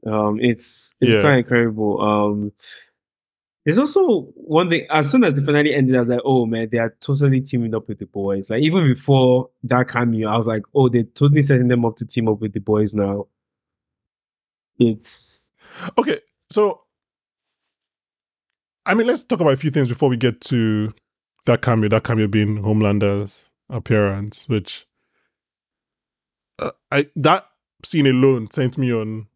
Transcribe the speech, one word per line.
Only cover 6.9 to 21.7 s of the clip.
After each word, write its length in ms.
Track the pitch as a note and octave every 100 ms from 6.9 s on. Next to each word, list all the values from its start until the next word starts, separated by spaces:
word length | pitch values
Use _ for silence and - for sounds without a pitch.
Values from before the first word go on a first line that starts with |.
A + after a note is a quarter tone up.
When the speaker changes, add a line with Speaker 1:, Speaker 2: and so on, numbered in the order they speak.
| _
Speaker 1:
totally 400 | - C#3 C#3+ C3
teaming 320 | C3+ B2+ A2+
up 140 | A2 A2
with 100 | G#2
the 60 | G2
boys." 460 | G2+ G2 G2 G2
Like, 100 | A2
even 220 | D3+ F#3 D3+
before 640 | B2 - C3+ B2+ B2+ B2+ _
that 240 | A#2+ B2 B2+
cameo, 420 | A#2+ A#2+ A2+ A2
I 80 | A2
was 80 | A2+
like, 140 | A2 - C#3+
"Oh, 120 | C3
they're 160 | A#2+
totally 380 | A2+ - C#3+ D3+
setting 260 | C#3 C3 B2
them 160 | B2 A#2
up 100 | A2
to 80 | G#2+
team 220 | - A2+
up 120 | G#2+
with 140 | A2
the 60 | G2+
boys 320 | G2+ G#2+ G#2+
now." 320 | G#2+ G2 G2+ G2+ _ _ _ _ _ _ _ _ _ _ _ _ _ _ _
It's 760 | A#2 G#2+ - - - - - _ _ - - -
Speaker 2:
Okay, 220 | C#4 - _ _ _
so, 300 | - G#3 - _ _ _ _ _ _ _ _ _ _ _ _ _ _ _ _ _ _ _ _ -
I 80 |
mean, 140 | G3+ A#3
let's 160 | D4+
talk 160 | - A#3+
about 140 | D#3+
a 40 | C3+
few 140 | D#3
things 160 | D3 B2+
before 220 | A#2+ C#3+
we 80 | B2
get 240 | B2 A2+
to 520 | - B2 A2 G#2+ G#2+ - _ _ _ _ -
that 160 | A#2
cameo, 280 | -